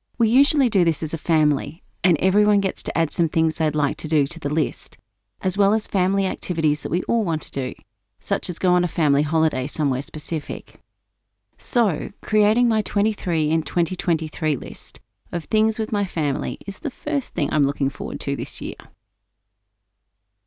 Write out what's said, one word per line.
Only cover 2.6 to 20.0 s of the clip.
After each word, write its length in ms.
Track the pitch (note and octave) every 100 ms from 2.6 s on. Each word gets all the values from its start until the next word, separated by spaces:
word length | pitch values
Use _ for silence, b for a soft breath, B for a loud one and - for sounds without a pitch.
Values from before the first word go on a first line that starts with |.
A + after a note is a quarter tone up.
| G3 -
to 140 | - -
add 160 | D#3+
some 160 | - E3
things 300 | E3 D#3+ -
they'd 160 | D#3 D3+
like 200 | C#3+ -
to 100 | D3+
do 180 | D#3 C#3
to 100 | -
the 120 | C#3+
list, 480 | D3+ C#3+ - - - _ _ _ _
as 160 | F#3+ G3
well 160 | G3
as 140 | G#3+ -
family 380 | G3 F3+ G3 F#3+
activities 580 | - - E3 D3+ D3+
that 80 | -
we 100 | F3+
all 200 | - A#3
want 200 | G3 D#3
to 80 | -
do, 240 | - B2+ - - _ _ _
such 300 | - G3 -
as 100 | F3
go 140 | F#3
on 100 | F3+
a 60 | F3
family 320 | - D3+ C#3
holiday 460 | D3 D#3+ D#3+ C3 B2+
somewhere 340 | - D3 C3
specific. 800 | - D#3 - D#3+ - A#2+ - - _ _ _ _ _ _ _ -
So, 540 | - B3 G#3+ D3 - -
creating 460 | - G#3+ G#3 A3+ A#3+
my 140 | A3
twenty-three 680 | - G3+ G#3+ G#3 - D#3+ D3+
in 120 | D#3+
twenty 320 | - F3 E3+ F3+
twenty-three 640 | - E3 D#3+ - D#3 D3+
list 420 | - - - - _ _ -
of 140 | - -
things 320 | G#3+ A3 G#3+
with 140 | G#3+
my 140 | G#3 G3
family 520 | - D3 C3+ C3+ - -
is 140 | -
the 100 | -
first 440 | - - C#4+ -
thing 180 | - C#3+
I'm 140 | D3+ C#3
looking 240 | D3 C#3
forward 320 | - - C#3+
to 160 | - C#3
this 240 | A#2+ -
year. 140 | - - - - _ _ _ _ _ _ _ _ _ _